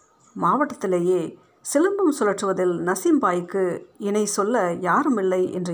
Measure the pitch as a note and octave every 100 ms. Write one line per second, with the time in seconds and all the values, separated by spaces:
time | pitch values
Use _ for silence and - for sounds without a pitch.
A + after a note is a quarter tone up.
0 | _ _ _ G3 E3+ A#3 D4 B3 G3+ F3+
1 | F3 F3+ D#3+ - _ _ - C#4+ F#4+ G4+
2 | F4 C#4 G#3 G3 G3 F3+ F3+ E3+ F3 F#3+
3 | F4 D4+ G3 F3+ F3 F#3+ F#3 - - -
4 | G3+ G#3 G#3 - G3+ A#3+ F3+ E3+ F3+ F#3+
5 | D#4 A3 F#3+ F#3 F#3 F3+ F3